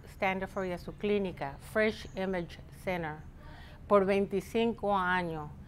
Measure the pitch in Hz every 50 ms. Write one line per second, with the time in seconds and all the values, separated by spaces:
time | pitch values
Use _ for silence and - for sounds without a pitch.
0 | - - - - 202 190 190 190 190 190 - 202 190 185 175 170 - - 165 -
1 | - 208 208 208 196 180 - - 143 139 139 - - - - 220 214 220 214 -
2 | - - - 196 190 190 185 180 170 - - - - - - - - 196 180 175
3 | 165 151 151 156 - - - - - - - - - - - - - - 208 202
4 | 190 190 196 196 202 196 202 190 - - - 226 233 233 220 - 208 202 202 190
5 | 180 180 180 185 175 165 160 156 147 - - - -